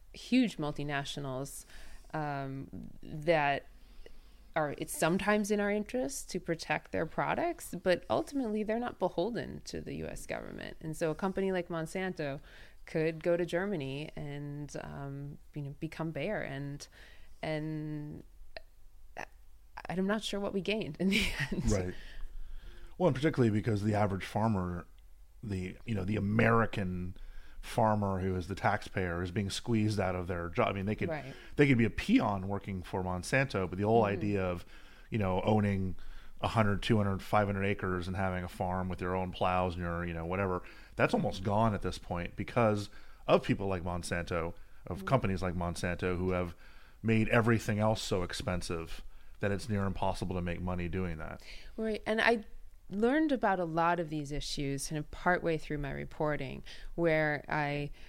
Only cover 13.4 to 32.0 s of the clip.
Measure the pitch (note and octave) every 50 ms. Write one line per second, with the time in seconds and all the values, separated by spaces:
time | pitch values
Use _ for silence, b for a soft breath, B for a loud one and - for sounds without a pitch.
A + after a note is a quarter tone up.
13.4 | F3 E3+ F3 E3+ G3 G#3 G3+ D#3 C3+ C3+ C3+ C#3+ D#3 - - D#3 D3+ C#3+ C#3+ C#3+
14.4 | D3 C#3+ C#3+ D3 D3 C#3+ - - - D3 D3+ C#3+ C#3 C#3 C#3 C#3 C#3+ D3 D#3 -
15.4 | - - - D3+ C#3+ C#3 C#3+ - E3 D#3 - - D#3+ E3 D3+ C#3+ D3 G3+ G#3+ D#3+
16.4 | - - C3+ C#3 C#3+ C#3 C#3+ - - B B B B B B B B B B -
17.4 | - D#3 D#3 D3+ D3+ D#3 D#3 D3+ D3+ D3+ D3+ D3 D3 D3+ D#3 - - - - -
18.4 | - - - - - - - - - - - - - - - - - - - -
19.4 | - - - - - - - - - - E3+ F#3 F#3+ G3 G#3+ A3 - - G3+ G3+
20.4 | G3+ - - G3+ F3 G3 G#3 A3 E3+ C#3+ D3+ - F3 G3 G3 A3+ F#3+ - - -
21.4 | C3+ - F#3+ - A#2+ A2+ G#2+ F#2+ F2+ F2+ - B B B B B B B B B
22.4 | B B B B B B B B B B B - F3+ E3 B2+ C3 C#3 D#3+ D#3 C#3
23.4 | B2 A2 G2+ G#2+ F#2 A#2+ G#2+ G2 G2+ G#2+ G#2 G2+ G#2+ F#2 G2 F#2 - - - G#2
24.4 | A2 A2+ G#2+ F#2+ F2+ F2+ F2 F2 - - - - - - - - - - - -
25.4 | - G#2+ G2 F#2 F2+ F#2 - - - A#2+ A2 G2 F2+ F#2+ G#2+ G#2+ G2+ G2+ G#2+ A2+
26.4 | A2+ A2+ A2+ A2+ A2 - - A2 G2 F2+ F2+ F2+ F2+ F2+ - b b b b b
27.4 | b b b b - - - B2 A2+ G#2+ G#2+ G#2+ G2+ G2 F#2+ F2+ F#2 F#2+ F#2 F#2
28.4 | E2+ F2 F#2+ - - A2 G2+ G#2 - - - G2+ F#2 F2 E2+ F2 F#2 F2 F2 A2
29.4 | G2 F#2 - - - A#2+ A#2 A2 G#2+ G#2+ G#2 G#2 F#2 F#2 F2+ F2+ F2+ F2+ F2+ E2+
30.4 | E2+ E2+ - A#2+ A2 G#2 G2 G2 F#2+ G#2 G#2+ - A2+ E3 D#3 C#3+ C3 C3 B B
31.4 | B B B - D3 C#3 C3 A2+ A2+ G2 - -